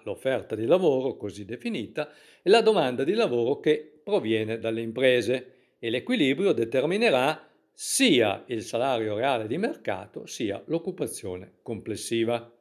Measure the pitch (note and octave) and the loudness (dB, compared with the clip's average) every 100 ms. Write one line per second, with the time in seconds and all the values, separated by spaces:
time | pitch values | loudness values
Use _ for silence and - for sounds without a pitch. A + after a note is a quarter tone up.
0 | - F#2+ C3 B2+ - G#2+ A2+ F3+ F3+ C3 | -10 -6 -2 -2 -4 -4 2 4 4 2
1 | C3 - G#2 F2+ G2 E3+ A#3+ F#3 G#2 - | 0 -6 -10 -10 -12 -10 -6 -6 -6 -8
2 | D3 - - _ - A3+ A3 G#3 C3+ B2 | -10 -12 -20 _ 4 6 6 4 2 0
3 | C3+ G#3+ G#3 A#2+ A#2 C#3 D#3 D3+ - _ | 0 0 0 0 0 0 2 0 -2 _
4 | - G3+ A2 A2 A2 A2+ A2+ A2+ A#2 A#2 | -2 -2 2 0 0 -4 -4 -4 -4 2
5 | C3 B2 A2 B2+ B2 _ _ _ A#2 B2 | 4 4 2 -2 -4 _ _ _ -4 -4
6 | B2 B3 C#3 C3+ G3 B2 A2+ C3 C#3+ G3 | -2 2 2 4 2 2 0 0 0 2
7 | A#3 C3 C3+ D#3 - _ _ - - - | 2 4 2 -2 -10 _ _ -14 -6 2
8 | C4 C3+ G#2+ G2 - A2+ G2 A#2 C3 A#2+ | 4 6 4 0 -6 -8 -4 -2 0 0
9 | A2 G#2 C3+ B2 G#2+ C#3+ A3+ - - F#2+ | -2 -2 0 -2 -2 -4 -4 -4 -6 -8
10 | G2+ - - - G2+ G2 - G2+ G2 - | -8 -14 -14 -6 -6 -6 -4 -4 -4 -6
11 | A#2+ - G2 F2+ F#2 _ - A2+ - G2+ | -8 -8 -10 -10 -12 _ -10 -10 -8 -8
12 | - A#2 A2+ A#2+ A#2 _ | -4 0 0 -2 -6 _